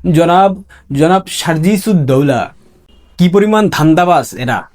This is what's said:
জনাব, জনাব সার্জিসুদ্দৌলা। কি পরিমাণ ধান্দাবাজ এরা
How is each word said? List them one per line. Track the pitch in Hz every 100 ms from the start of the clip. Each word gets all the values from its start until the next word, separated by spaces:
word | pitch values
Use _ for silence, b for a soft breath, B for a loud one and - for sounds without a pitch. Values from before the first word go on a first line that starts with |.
| 175
জনাব, | 160 165 180 196 190 - b _
জনাব | 139 156 190 190
সার্জিসুদ্দৌলা। | - - 160 170 208 220 185 135 131 143 123 87 - _ _ _ _ _ -
কি | 180
পরিমাণ | 196 208 214 202
ধান্দাবাজ | - 156 160 175 165 120 95
এরা | 127 113 -